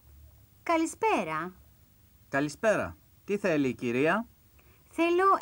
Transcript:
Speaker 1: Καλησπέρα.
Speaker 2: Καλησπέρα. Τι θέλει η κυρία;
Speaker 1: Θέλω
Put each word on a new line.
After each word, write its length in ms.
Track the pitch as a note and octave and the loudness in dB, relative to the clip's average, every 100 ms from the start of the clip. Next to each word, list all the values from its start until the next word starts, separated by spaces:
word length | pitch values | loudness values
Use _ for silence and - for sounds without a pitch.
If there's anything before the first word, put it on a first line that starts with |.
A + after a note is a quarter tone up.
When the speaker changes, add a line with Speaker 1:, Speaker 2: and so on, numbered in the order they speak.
| - - - - - _ | -20 -20 -20 -20 -20 _
Speaker 1:
Καλησπέρα. 920 | - E4 E4 - A4 D#4+ D#3+ D#3 F3 F#3 - - _ _ _ _ _ | -2 0 -2 -2 -2 0 -2 -4 -6 -10 -20 -20 _ _ _ _ _
Speaker 2:
Καλησπέρα. 680 | C#3 D3 - A3 E3+ F2+ - _ _ | -2 -2 0 0 0 -2 -10 _ _
Τι 140 | - G3+ | -6 -2
θέλει 300 | G3 D#3 C3 | 0 0 0
η 60 | A#2 | -2
κυρία; 520 | B2 A#2+ D#3 G3+ A#3+ _ _ - - _ _ | -2 0 0 0 -4 _ _ -20 -20 _ _
Speaker 1:
Θέλω 340 | - E4+ F4 G4 F#4 | -2 0 2 4 2